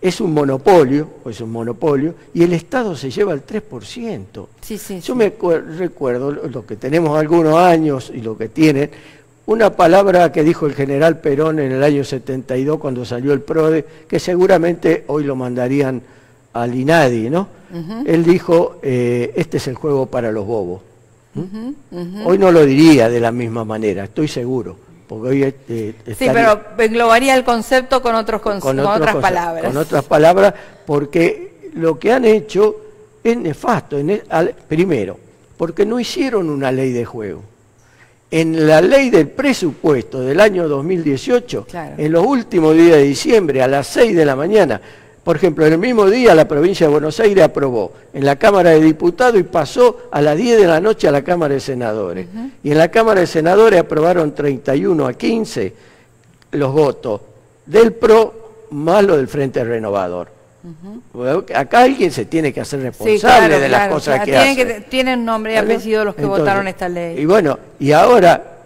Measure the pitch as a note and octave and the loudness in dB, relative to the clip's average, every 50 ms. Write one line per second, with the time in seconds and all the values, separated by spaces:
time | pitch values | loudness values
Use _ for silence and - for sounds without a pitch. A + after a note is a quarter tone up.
0 | - F#3 F3 - A3+ F#3 D#3 D3+ D3 C3+ C3+ C3 C3 - G3 F3 D3+ B2+ C3+ D3 | -2 -4 -4 -2 -4 -2 0 0 0 0 -2 0 2 4 6 6 6 4 2 -2
1 | D3+ D#3 - - - C3 A2 - A#2 A2 A2+ A2+ A2+ A2+ A#2+ - - D#3+ C#3+ C#3 | -4 -6 -12 -18 -16 -16 -14 -12 -12 -10 -8 -8 -8 -8 -8 -4 -2 -2 0 0
2 | C3+ D#3+ E3 - - - - E3+ E3+ F3 F3+ E3 D#3+ - - C4 A#3+ G#3+ F3 C3 | -2 -4 -6 -10 -20 -12 -2 0 0 0 0 -2 -6 -6 -6 -4 -4 -4 -6 -8
3 | - C3+ A#2+ - G#3 G3+ E3 C#3 C3+ - - G#3+ G3+ - - B2 G#2 - - B3 | -10 -10 -4 -4 -2 -2 -4 -8 -8 -10 -12 -12 -12 -12 -16 -16 -16 -16 -16 -14
4 | A#3 A3+ G3+ B2 F#2+ F#2 _ A2 F#2+ - - _ - - A3 G3+ - - G3+ F#3 | -12 -10 -10 -12 -14 -16 _ -20 -20 -20 -20 _ -16 -14 -14 -14 -12 -14 -14 -12
5 | E3 - C4+ B3+ A3+ G3 - - - F3 E3 D#3 - B2+ D#3 E3 F#3 E3 - - | -8 -6 0 0 0 0 0 -2 -2 0 0 0 -2 -8 -10 -8 -8 -8 -8 -6
6 | D3 C3 A#2+ B2 C3 C#3+ C#3+ - - D#3+ A#2+ C3 G#2 - A2 G#2 - C3 C#3+ E3+ | -6 -4 -4 -4 -4 -6 -8 -8 -10 -10 -10 -12 -12 -12 -16 -10 -8 -2 -2 0
7 | E3+ D#3 D3 D#3 D#3 D3+ E3+ E3+ E3 D#3 D#3 E3 F3 F3+ E3+ E3 D#3+ D#3 C#3+ C3 | 0 0 0 0 0 2 2 2 2 4 4 4 4 4 4 4 2 0 -2 -4
8 | A#2 - - - A2+ A2+ A2 - A2 G#2+ - - D#3 D#3 D3 C3+ C#3+ D3 - - | -6 -12 -14 -12 -10 -10 -8 -8 -10 -10 -2 2 2 2 2 2 -2 -4 -8 -18
9 | - - - _ _ _ _ _ _ - G#3+ A3+ A3+ G3+ - - F3+ D#3+ E3+ G3 | -20 -20 -20 _ _ _ _ _ _ -4 0 2 2 0 2 4 2 4 6 4
10 | G3+ G3+ F3+ F3 F3 D#3+ - E3+ D3+ D#3 E3+ - - D3 C#3 C#3 C#3 C#3 C#3 C#3 | 4 4 4 4 2 2 2 0 0 0 0 0 -2 -6 -4 -4 -4 -4 -2 2
11 | D#3 E3 E3 D#3 - D#3 C#3 C3+ D#3 D#3+ D#3+ D#3 C#3+ C3+ C3 C3 C#3 D3 D3 C#3+ | 2 2 0 0 -2 -4 -2 0 0 -2 -2 -2 -2 -2 -2 0 0 0 0 0
12 | C3+ - - C3 A#2+ - C3 C3 B2+ - C3 B2+ C3+ C#3+ D3+ D#3+ D#3 D3 B2+ A#2+ | -2 -4 -8 -10 -8 -8 -10 -10 -8 -6 -6 -4 -2 -2 -4 -4 -4 -6 -6 -6
13 | B2 - B2 A#2+ B2+ C#3 C#3+ C3+ C#3 - D#3+ D#3+ D#3 D#3+ D#3+ D#3+ C#3+ - - - | -8 -8 -8 -6 -2 -2 -2 -2 -2 -4 -2 0 2 2 0 0 -2 -6 -14 -20
14 | - _ - E3 - - F3+ F3 F3+ F#3+ F#3+ F3 E3 F3 F3 E3+ - F3 D#3+ E3 | -14 _ -6 -6 -4 -2 0 2 4 4 4 2 2 0 -2 -2 0 0 0 0
15 | - - C#3 D3+ D3+ C#3 C#3 C3 B2+ B2 B2 B2 B2 B2 C3+ C#3+ C#3+ C3 C3 A#2+ | -2 -6 -6 -4 -4 -4 -6 -6 -6 -6 -4 -4 -4 -2 0 -2 -2 -2 -4 -8
16 | - _ _ _ _ _ _ _ _ _ _ A#2 A#2 A#2+ B2 C3 B2+ C#3 E3 E3+ | -10 _ _ _ _ _ _ _ _ _ _ -6 -6 -4 -4 -4 0 2 2 4
17 | D3+ C3 B2 A#2 A2 A#2 C#3+ F3 G3 - - - _ _ F3+ E3+ E3 E3 G#3+ A3+ | 4 2 0 -2 -4 -2 -2 -4 -4 -6 -12 -20 _ _ -16 -14 -14 -12 -10 -10
18 | - F#3 E3 E3 E3+ E3 E3+ F3+ - - F3 E3+ E3+ - - - - C#3 B2+ B2 | -4 -2 0 0 2 2 2 0 0 0 0 0 0 0 -6 -8 -6 -4 -2 -2
19 | B2 A#2+ B2 B2 A#2+ - - - E3 - - C#3+ - D3 B2+ - - D#3 C#3+ C3+ | 0 0 -2 -2 -4 -4 -4 -6 -6 -4 -6 -8 -6 -8 -10 -8 -6 -4 -2 -2
20 | C3 - - B2+ A#2 A2+ G#2+ A2 G2+ F#2+ A#2 A2 G2 F2 F2+ F#2 - _ _ _ | -4 -4 -6 -6 -6 -4 -6 -6 -6 -6 -6 -6 -6 -8 -10 -12 -14 _ _ _
21 | _ _ _ _ _ _ _ - E3 F#3+ F#3+ A3 A3+ B3 C#4+ - - _ - F3 | _ _ _ _ _ _ _ -12 -12 -12 -12 -14 -12 -12 -14 -16 -18 _ -14 -12
22 | F3 F3 F#3 G#3 G#3+ D3 F3+ G3 G3 F#3 F3 E3+ D3+ C#3 C3+ C#3 D#3 E3 D#3 C3+ | -12 -12 -12 -6 0 0 2 4 4 4 6 6 6 4 4 6 6 6 6 6
23 | A2+ A2+ A#2+ A#2+ A#2 A2+ A#2 A#2+ B2 A2+ A2+ A#2+ A2+ G#2+ A2 A2 A2 G#2+ F#2+ F#2 | 4 2 2 0 -2 -2 -2 -4 -6 -6 -6 -8 -8 -6 -6 -4 -2 -2 -2 -4
24 | G2 F#2+ G#2 - D#3 D3+ - C#3 B2 A#2+ C3 B2+ A2 - E2+ - _ _ - _ | -8 -10 -6 -6 -6 -4 -4 -6 -6 -4 -6 -6 -6 -8 -14 -18 _ _ -20 _
25 | _ _ - A2 A2 B2+ C3+ C#3 C#3 C3+ C#3 - _ - A#2 A2+ A2 G#2 G#2+ - | _ _ -16 -10 -6 -4 -2 -2 -2 -4 -6 -10 _ -12 -10 -8 -8 -10 -12 -14
26 | - - A2+ - - - - A#3 A#3 A3+ G#3 G#3 - - - - A#3 A3 A3 A#3 | -14 -14 -8 -4 -2 -2 0 2 2 2 2 0 -2 -16 -4 -2 -2 -2 0 0
27 | A#3 A#3 A3+ A#3 C4 C4+ C4 C4 B3+ B3 A#3+ A3+ G#3 - C4+ B3+ B3+ B3+ C#4 B3+ | 2 4 4 4 4 2 2 2 2 0 -2 -2 -2 0 -2 -2 0 0 -2 -2
28 | B3+ A#3+ A3+ A3+ A3 G#3+ A3+ G#3 - A3 G#3 G3 - C#3 C3+ C3+ C#3 G3 G3+ - | 0 0 -2 -2 -2 -4 -6 -4 -4 -4 -6 -4 -2 -2 -2 0 0 0 0 0
29 | - A3+ G#3 D3+ B2+ F#3+ F#3 F3 E3+ E3+ E3 E3 - - B2 C#3 D#3+ D#3+ - D3+ | 0 0 0 0 0 0 -2 -2 -4 -4 -6 -6 -6 -6 -4 -4 -4 -2 -2 -4
30 | C3+ - - D3+ D3+ E3 F3+ F#3+ G3 G3+ F3+ - - - - - - - D3 C#3+ | -2 0 2 4 6 6 6 6 4 2 2 0 -16 -20 -20 -20 -8 -4 -4 -4
31 | C#3+ C#3+ - F3 E3 F3 - - F4 - - _ - F#4+ - - E3 E3 D#3+ - | -4 -2 -2 0 0 0 -2 -4 -12 -18 -20 _ -20 -16 -10 -4 -2 -2 -4 -2
32 | - F#3+ A#3 C4 B3+ A3 G#3+ A3 G#3+ G#3+ - F3 G#3 G#3+ G#3 - - - - - | 0 0 0 2 4 4 2 2 0 -4 -2 0 0 0 0 -4 -14 -20 -20 -20
33 | - _ _ _ _ A3+ A#3 A#3+ G#3+ E3+ C#3+ - - - A#3+ D#3+ - - - C#3+ | -20 _ _ _ _ -2 -2 -2 -2 -8 -8 -6 -4 -4 -2 -4 -4 -6 -6 -6
34 | C#3+ D3+ G3+ G#3 - - - D#3+ E3 - - - - - D#3 D#3 F3 G3 D#3+ B2 | -4 -2 -4 -4 -6 -4 -2 -2 -2 -2 -4 -8 -10 -6 -2 -2 0 0 0 -2
35 | G2+ F2+ F#2 - - - _ _ _ _ _ _ E3 E3 D#3 - G3+ G#3 A3+ B3 | -4 -6 -8 -14 -18 -20 _ _ _ _ _ _ -8 -8 -2 -2 -2 -2 -2 -6
36 | A#3 - - - D#4+ C4+ A#3+ G#3 F3+ D#3+ D3 C#3 C#3 C3 C3 C3 C3+ C3 B2 A#2+ | -6 -6 -6 -4 -4 -2 -2 -4 -4 -4 -4 -4 -4 -4 -2 -2 -2 -4 -4 -4
37 | A#2+ - - A#2+ G#2+ G2+ E2 - F#2+ G2+ _ _ _ _ _ _ _ _ _ _ | -6 -8 -10 -12 -12 -12 -12 -14 -16 -20 _ _ _ _ _ _ _ _ _ _
38 | _ _ _ _ _ _ - D#3+ E3 E3 D#3+ D#3+ D#3 D3+ D#3 D#3 E3+ F#3 C#4 C#4 | _ _ _ _ _ _ -2 -2 0 0 0 2 4 6 6 6 6 4 4 4
39 | C#4 B3 A#3 F#3 D#3 C#3 - - C4 C#4+ B3+ - - D#3+ B2 - - F3 D3 B2+ | 2 4 2 2 2 2 -2 -4 -2 -2 0 0 -2 -6 -6 -2 0 0 0 0
40 | A2 - - C3 B2+ C3 C#3 E3 G#3 A3 G3+ F#3 E3+ D#3 D3 C#3 C#3 E3+ F#3+ F3 | -2 -6 -8 -6 -4 -2 2 4 4 2 2 0 -2 -2 -4 -4 -4 -4 -4 -2
41 | E3 D3+ C#3 C3 - - - A#3+ A#3+ - - A#2 G2+ - - F3 D#3+ C#3+ C#3+ D3+ | -2 -2 -4 -4 -2 -2 -2 -2 -2 -2 -10 -10 -10 -10 -14 -14 -14 -14 -8 -6
42 | D3+ D3+ D#3+ E3+ F3 A#3+ C#4+ B3+ A#3 - - F3 D#3 D#3 D#3 D#3+ E3+ E3+ E3 D3+ | -4 0 2 2 2 2 0 -2 -4 -2 -2 2 2 4 6 6 6 8 8 6
43 | C#3 C#3+ C#3 C3 - - B3+ A3 F#3+ D#3 C3+ C3 C3 B2+ C#3 C#3 C#3 - - - | 6 4 0 -2 0 2 2 2 2 2 0 0 0 2 0 -2 -2 -4 0 2
44 | B3+ A3+ G3+ E3+ D#3+ D3 C3+ B2+ D3 F3 G#3 A3 F#3+ C#3 A2+ G2 - - - - | 2 2 4 2 2 2 0 -2 -2 0 2 2 2 2 0 -6 -8 -16 -20 -20
45 | _ - _ _ _ - E3+ D3+ - F3+ D#3 D3+ D#3+ D3+ D#3+ D#3+ F#3+ B3 B3+ A3 | _ -20 _ _ _ -4 -2 0 0 0 2 4 2 2 4 2 0 0 2 2
46 | G#3 F#3+ G3+ B3+ B3+ A3+ F3+ D#3+ D3+ - D#3+ C#3+ D3+ F3+ G3+ - F3 D#3 C#3+ D3+ | 4 4 4 4 6 6 6 6 4 2 2 0 0 0 0 2 2 2 2 2
47 | C#3+ D#3 D3+ - - G#3 G3+ F#3 E3 D3 - - C#3+ C3+ B2 A2+ G2+ E2+ - - | 0 -2 -4 0 0 2 4 4 4 2 2 0 -4 -2 -2 -4 -4 -6 -8 -16
48 | - _ _ D3 C#3 C#3 C#3 C#3 - - G3+ G3 F3 F3+ D#3+ D#3 D#3 D#3+ D#3 D#3 | -20 _ _ -2 0 0 0 2 2 2 4 4 4 6 6 6 6 4 2 2
49 | - F3 E3+ - B3+ B3+ A#3 G3+ F3 F3+ - F3 D3+ C3 - - B3 B3 B3+ - | 0 -2 0 2 0 2 2 2 0 0 -2 -4 -4 -4 0 2 2 2 2 0
50 | - - - - D3 D3+ D3 D#3 A#3 A#3+ A#3 A4+ - E3+ E3 D#3 F#4 G#4+ A3 - | -14 -8 -4 0 0 2 2 0 0 2 4 4 4 4 4 2 2 0 -2 2
51 | - D#3+ C#3+ C#3+ C3+ D3 F3+ F3+ D#3+ D3 C#3 C3+ - - C3+ B2 B2 A2+ G#2+ G#2+ | 0 2 2 2 0 -2 -2 -2 0 -2 -2 -4 -4 -6 -8 -6 -4 -4 -4 -4
52 | G2+ F2+ E2+ F#2 F#2 F2 F#3 A3 A#3 C4+ C4+ - _ C#3 D3 D#3 D#3+ E3+ - A3+ | -6 -6 -6 -10 -10 -12 -12 -14 -14 -14 -16 -10 _ 0 2 2 2 4 4 2
53 | A3+ A3+ G#3+ F#3+ F3+ D3+ - E3 D#3 E3 F#3 G3+ A3 A3+ G3+ F3 D#3+ - - D#3 | 2 2 2 2 0 0 0 -2 0 2 4 6 6 6 6 4 2 2 -2 0
54 | D3+ E3+ F3+ F3 D#3+ D3+ C3+ - C#3+ D3 C#3 B2 - - C3+ C#3+ F3+ G3+ F3+ D#3 | 0 0 2 0 0 -2 -4 -4 -4 -4 -4 -4 -4 -2 -2 -2 0 0 0 0
55 | C#3 B2+ B2 - - A#3 A3+ A#3 A3 - - C3+ G#2+ F2+ - _ _ _ _ _ | -2 -4 -4 -4 -4 -2 -2 -2 -4 -6 -6 -8 -8 -8 -8 _ _ _ _ _
56 | _ _ _ _ _ _ _ _ _ _ - D3 C#3+ C3 C3+ D3+ D#3 C#3 A#2+ - | _ _ _ _ _ _ _ _ _ _ -6 -4 -4 -2 0 0 0 0 -2 -4
57 | - B2+ G#2+ G2+ - - _ _ _ _ _ _ _ - D3+ G#3 A#3 A3+ G#3+ - | -6 -8 -8 -8 -8 -16 _ _ _ _ _ _ _ 0 4 4 4 4 2 0
58 | - G#3+ A3 A3+ A3+ - - - - - - - - - D#3 C#3+ D3 D#3+ F3 G#3+ | 2 4 4 4 4 2 -2 -14 -20 -20 -20 -20 -20 -14 -12 -6 -2 0 2 2
59 | G3+ G3 F3 D3 C3+ A#2 - C#3+ C#3 C3+ A#2+ C#3+ B2 A2+ A#2+ A#2 A2 G#2+ G2+ G2+ | 4 4 2 0 0 -2 -4 -4 -6 -4 -4 -6 -6 -4 -6 -6 -4 -4 -4 -4
60 | F#2+ F2+ F2+ F2+ F2 - _ _ _ _ _ _ _ F3 E3 D#3 E3+ G3 G#3 A#3+ | -4 -4 -6 -10 -12 -12 _ _ _ _ _ _ _ -20 -20 -20 -20 -20 -20 -20
61 | - - _ A#2+ B2 B2+ C#3+ F3+ - - - - C#3 B2 - A#3+ B3 B3+ C#4 C4 | -20 -20 _ -8 -6 -4 -2 -4 -4 -4 -4 -4 -4 0 4 4 4 4 4 0
62 | A3 F3 C3+ - A2 - - E3 D#3+ C#3+ A#2+ - A#2+ - - C#3 C3 B2 A#2 - | -2 -2 -2 -4 -8 -4 -2 -2 -2 -2 -4 -4 -8 -8 -8 -8 -8 -8 -10 -6
63 | - A3 G#3+ G#3+ G#3+ A#3+ B3 A#3+ - - - - C#3 C3+ - - G3+ G3+ E3+ D3+ | -2 0 0 2 4 4 4 6 6 4 2 2 0 2 0 0 0 0 -2 -4
64 | - D3+ C#3 C3 - - C#3 - - C4+ C#4 B3+ B3+ - A#3 G#3+ G3+ - - C4 | -2 -2 -2 -2 0 0 2 2 2 2 2 0 -2 -4 -4 -10 -12 -8 -4 -4
65 | B3+ B3+ C4 B3 A#3 A3+ A3+ A3 G#3+ A3 A3 A3 G#3 G#3+ A3+ - F#3+ A3 A3 G#3+ | -2 -2 -2 -4 -2 -4 -4 -4 -4 -2 -2 -2 0 0 -2 -4 -2 -4 -2 -2
66 | G#3+ G#3 - - D3 D3 G3 G3 D#3 G#3 G3 G3 G3 F#3+ F#3 - G3 F3+ F3 F3 | -2 -4 -4 -4 -4 -2 -2 0 0 0 0 -2 -2 -6 -8 -6 -8 -8 -6 -6
67 | E3+ E3+ E3 E3+ D3 D#3 F#3+ A3 F#3 D3 C3 - - - - - C#3+ C3+ D3 D#3 | -8 -8 -8 -6 0 2 2 2 2 2 -2 -4 -8 -20 -14 -6 0 2 4 4
68 | F3+ A3 B3 A#3+ F#3 E3+ D#3 - - - - - - | 6 6 6 6 6 6 4 4 0 -12 -20 -20 -20